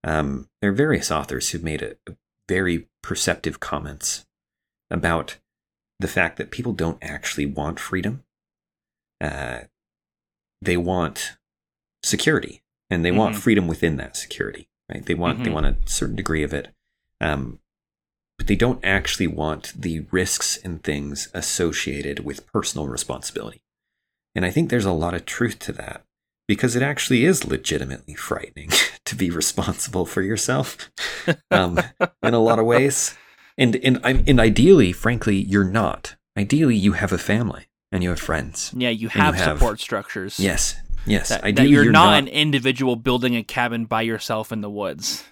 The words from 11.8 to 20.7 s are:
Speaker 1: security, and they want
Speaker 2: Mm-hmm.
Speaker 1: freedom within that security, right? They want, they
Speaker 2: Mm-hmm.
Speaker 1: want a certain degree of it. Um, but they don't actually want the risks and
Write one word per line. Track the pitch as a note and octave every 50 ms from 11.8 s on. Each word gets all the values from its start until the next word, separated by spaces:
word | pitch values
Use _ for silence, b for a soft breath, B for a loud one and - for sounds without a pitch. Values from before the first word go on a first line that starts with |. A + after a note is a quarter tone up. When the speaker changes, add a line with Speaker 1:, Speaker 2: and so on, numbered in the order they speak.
| _ _ _ _ -
Speaker 1:
security, | - - - - D#3 D#3 A#2 - - - - _ _ _ _ _ _
and | F#2 F2 E2
they | F2
want | F2+ G2+ G#2+ - A2
Speaker 2:
Mm-hmm. | G#2
Speaker 1:
freedom | - B2 A2 G2+ F#2 E2
within | D#2+ - - E2 D#2
that | C2 - A#1+ _
security, | - - - - - G1+ G1+ - - - _ _ _ _ _ -
right? | - -
They | - -
want, | D#2+ F2 F2 D#2+ A2
they | B2
Speaker 2:
Mm-hmm. | A2+ D#2+
Speaker 1:
want | D#2 D2+
a | D2 - - -
certain | - - - - - -
degree | - - - D#2+ D#2 D2
of | C#2+ D#2
it. | C#2+ - - _ _ _ _ _ _ _ _ _ _
Um, | - D#2 D2+ C#2 C2 A#1+ - - _ _ _ _ _ _ _ _ _ _ _ _ _ _ _ _
but | -
they | G#2 G#2
don't | F#2 A#2 B2 B2 - -
actually | F#2+ G2 G2 F2 - - - F#2+
want | D#2+ D#2+ D#2+ D#2 D#2 D#2 D2+ - - -
the | F2 F2+ F2 D#2+ D#2+ D2+ - -
risks | F#2 F#2 F#2 - - - - - - -
and | F#2+